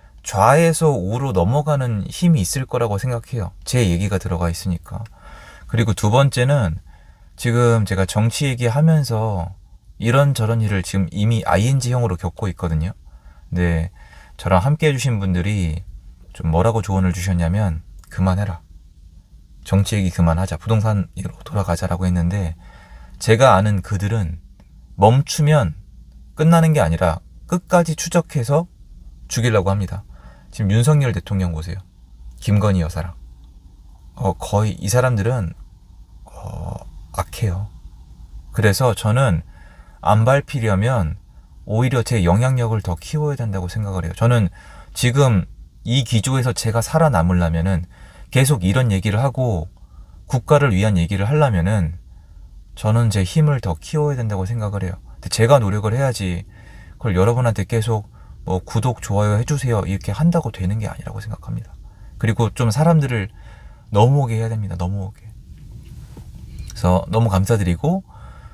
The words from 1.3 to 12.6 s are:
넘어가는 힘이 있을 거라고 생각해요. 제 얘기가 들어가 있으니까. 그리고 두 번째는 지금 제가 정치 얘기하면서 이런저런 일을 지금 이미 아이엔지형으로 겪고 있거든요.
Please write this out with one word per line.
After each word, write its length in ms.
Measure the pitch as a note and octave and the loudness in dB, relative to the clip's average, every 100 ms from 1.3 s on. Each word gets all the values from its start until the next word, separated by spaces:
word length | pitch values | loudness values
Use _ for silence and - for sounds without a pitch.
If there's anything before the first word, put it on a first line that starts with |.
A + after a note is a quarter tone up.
넘어가는 720 | F#2+ F2 C#3 D3 C#3+ B2 G#2 - | 0 2 2 0 -2 -2 -4 -6
힘이 320 | - F3 D3+ | 0 2 4
있을 240 | F2 C3+ | 2 -4
거라고 320 | C3 B2 A#2 G2+ | -4 -2 -2 -2
생각해요. 540 | B2+ A#2 - A#2+ F2 - | -4 -6 -6 -8 -8 -10
제 260 | - B2+ G#2 | -2 2 2
얘기가 280 | E2+ G2+ G2 | 2 0 -2
들어가 300 | F2+ E2+ F2 | -4 -2 -2
있으니까. 540 | E2+ F#2+ E2+ - - A2 - - - - - - | -4 -6 -6 -8 -12 -12 -16 -20 -20 -20 -20 -6
그리고 240 | A2+ A2+ | -2 0
두 180 | F#2+ G#2 | 0 2
번째는 680 | B2 C#3 - B2+ C#3+ F#2 D#2+ - - - - - - | 2 2 2 2 2 0 -4 -10 -20 -20 -20 -20 -8
지금 480 | A#2+ A#2+ A#2+ A2+ | -2 2 4 4
제가 220 | G2+ F#2+ F#2+ | 2 0 0
정치 400 | G#2+ A2+ - C#3+ | 0 0 0 -2
얘기하면서 1040 | B2 A#2+ B2+ D#3+ D#3+ B2 A2 A2 F#2+ E2+ - - - - - | 0 0 2 4 4 2 -2 -2 -2 -6 -10 -20 -20 -20 -4
이런저런 640 | A2 C3 C#3+ C3 G#2+ A2+ | 2 4 4 2 0 0
일을 220 | A2 G2 | 0 -2
지금 240 | - F#2+ F2 | -2 -2 -2
이미 320 | G2+ G#2+ A#2 | 0 0 0
아이엔지형으로 720 | - - A#2 C3+ A#2+ B2+ A#2 F2 | 2 2 2 2 0 0 -2 -2
겪고 300 | F2 - G2+ | -6 -6 -6
있거든요. 440 | E2 | -4